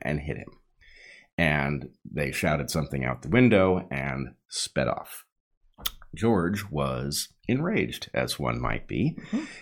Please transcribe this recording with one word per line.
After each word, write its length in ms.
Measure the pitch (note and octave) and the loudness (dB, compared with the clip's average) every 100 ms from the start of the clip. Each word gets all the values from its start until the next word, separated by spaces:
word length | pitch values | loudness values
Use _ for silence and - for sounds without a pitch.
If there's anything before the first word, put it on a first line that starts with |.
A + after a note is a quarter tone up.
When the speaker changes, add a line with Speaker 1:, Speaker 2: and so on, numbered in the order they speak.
Speaker 1:
and 180 | - D2+ | -4 -4
hit 160 | D2 - | -4 -8
him. 160 | - - _ _ - - - - _ - | -10 -20 _ _ -20 -20 -20 -20 _ 0
And 520 | D#2+ D2 C#2+ C#2+ B1+ _ - | 2 4 0 -2 -6 _ -8
they 220 | D2+ C#2 | -4 -2
shouted 360 | - E2 D2 B1+ | 0 0 0 0
something 360 | D#2+ C#2+ C#2 B1 | -2 -2 -2 -4
out 160 | B1+ | -4
the 80 | C#2 | 2
window 580 | A2+ B2 G#2 F#2+ F2+ - | 6 8 8 6 4 0
and 440 | C#2+ C#2 C2 C2+ - - | -4 -4 -4 -8 -12 -12
sped 400 | - - - B1+ | -8 -4 -2 0
off. 340 | - - - - _ _ _ _ - - - - | -2 -6 -16 -20 _ _ _ _ -10 -10 -10 -14
George 520 | D#2 A2+ G2+ E2+ G#2 G2+ | 0 2 4 2 -2 -4
was 600 | D2+ C#2 B1+ C#2 D2+ - _ - | -2 0 0 -2 -4 -8 _ -2
enraged, 640 | C3 E3+ G3 - - - | 0 0 0 -2 -4 -4
as 240 | B1+ B1 - | -2 -2 -2
one 200 | C2 A#1+ | -2 0
might 280 | A#1+ A1+ - | -2 -2 -4
be, 280 | A#1 A#2 - - | -2 0 -2 -6
Speaker 2:
Mm-hmm. 160 | B3 D#4+ - | -6 -6 -12